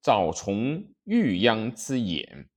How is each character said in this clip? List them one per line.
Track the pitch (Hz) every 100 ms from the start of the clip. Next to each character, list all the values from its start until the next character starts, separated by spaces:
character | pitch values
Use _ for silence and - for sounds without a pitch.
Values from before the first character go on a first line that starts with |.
早 | - 110 85
从 | 82 - 98 123 160 208 _
欲 | - 233 170 90
央 | 113 110 110
之 | 117 - 131
言 | 107 80 - 65 67